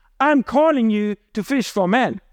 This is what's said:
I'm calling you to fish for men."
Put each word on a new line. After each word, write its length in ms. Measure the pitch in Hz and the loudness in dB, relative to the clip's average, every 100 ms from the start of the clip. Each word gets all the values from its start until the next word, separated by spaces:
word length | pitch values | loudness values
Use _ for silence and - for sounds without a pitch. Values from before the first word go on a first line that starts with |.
| _ - | _ -4
I'm 240 | 277 285 | 0 0
calling 460 | - 277 320 285 226 | 0 2 2 2 0
you 280 | 208 208 202 _ | 0 -2 -6 _
to 100 | - | -8
fish 240 | 190 269 - | -4 -2 -2
for 180 | - 180 | -2 0
men." 360 | 240 226 156 _ | 2 0 -4 _